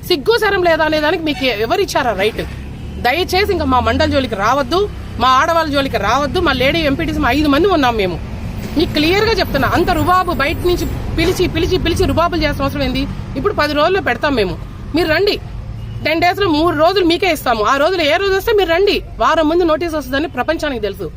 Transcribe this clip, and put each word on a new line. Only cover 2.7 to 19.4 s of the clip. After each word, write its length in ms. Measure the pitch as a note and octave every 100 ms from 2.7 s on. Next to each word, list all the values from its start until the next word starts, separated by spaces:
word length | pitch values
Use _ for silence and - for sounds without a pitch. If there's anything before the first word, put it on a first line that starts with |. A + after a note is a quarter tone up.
| - - -
దయచేసి 540 | A#3+ D4 F#4 F4+ G4+
ఇంకా 120 | F4
మా 160 | D4 B3+
మండల 260 | A#3 C#4 D#4
జోలికి 280 | C#4+ B3+
రావద్దు, 540 | G#3 G#3 C4+ C4+ F4 G4+ - - -
మా 100 | B3
ఆడవాళ్ళ 420 | C4 D#4+ E4 D#4+
జోలికి 260 | C#4 C4+ -
రావద్దు. 440 | G3 B3+ C#4+ F4+
మా 120 | E4+
లేడీ 260 | C4 C4 E4
ఎంపీటీసీ 420 | D#4 C#4+ D#4+ D4+ C#4
ఐదు 220 | C4+ D4+
మంది 200 | C#4 G4
ఉన్నాం 280 | F4 B3+ A3+
మేము. 240 | F#3+ D#3+ - - - - - -
మీకు 140 | E4+
క్లియర్గా 400 | D#4 D4+ F#4+ A4
చెప్తున్నా, 380 | G#4+ E4 C#4 A#3
అంత 160 | A#3 F4+
రుబాబు 420 | E4 D4+ F#4 F4+
బయట 240 | D#4+ C#4 E4+
నుంచి 300 | F4+ F4+ E4 - - -
పిలిచి, 300 | E4 F#4 F4+
పిలిచి, 300 | E4 F4 F4+
పిలిచి 280 | E4 E4+ F#4
రుబాబులు 360 | C4+ E4+ E4+
చేసిన 200 | D4+ C#4
అవసరం 200 | C#4 C#4+
ఏంది? 240 | C4+ C4 C#4 - - C4+
ఇప్పుడు 180 | F#4+
పది 180 | - D4
రోజుల్లో 280 | D4 D#4 F#4+
పెడతాం 340 | C4 A#3+ D4+
మేము, 240 | C4 F#3+ E3 - - -
మీరు 140 | D4+ E4+
రండి. 320 | D#4 G4+ D#4 - - - - - -
టెన్ 160 | - G#3
డేస్లో 280 | F4 F#4 G4
మూడు 280 | D4 E4+ D4+
రోజులు 280 | D#4+ F#4+
మీకే 280 | F4 E4+ F#4+
ఇస్తాము, 320 | D#4 C4+ A#3
ఆ 120 | G#3 C4+
రోజులు 260 | D4+ F#4
ఏ 140 | D4+ E4
రోజు 160 | G4
వస్తే 200 | F#4+ F#4+
మీరు 160 | A4 F4+
రండి. 340 | E4 G4+ C4+ - -
వారం 300 | A#3 D#4+